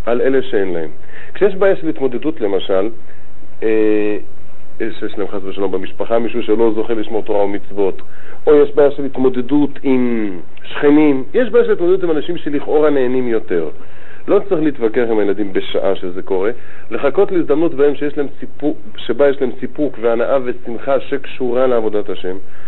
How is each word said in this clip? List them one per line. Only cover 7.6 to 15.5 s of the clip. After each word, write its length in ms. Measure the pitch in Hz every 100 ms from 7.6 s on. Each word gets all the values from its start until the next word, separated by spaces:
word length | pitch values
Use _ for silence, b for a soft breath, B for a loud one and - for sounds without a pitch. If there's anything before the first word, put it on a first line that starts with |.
| - 101 95 87 - B B B -
או 100 | 147
יש 180 | 139
בעיה 160 | 131 143
של 140 | 139
התמודדות 720 | 135 127 131 123 120 147 139 -
עם 560 | 135 131 123 117 104 87 - -
שכנים, 600 | - - 147 147 151 135 131
יש 160 | 220 247
בעיה 140 | 233
של 80 | 214
התמודדות 320 | 208 170 185
עם 60 | 175
אנשים 260 | 156 139 170
שלכאורה 540 | 156 143 - 147 151
נהנים 380 | 143 123 131 123
יותר. 400 | 110 104 87 78 - B B B B B
לא 120 | 196 196
צריך 140 | 170
להתווכח 420 | 156 120 113 117 117
עם 80 | 110
הילדים 340 | 101 98 101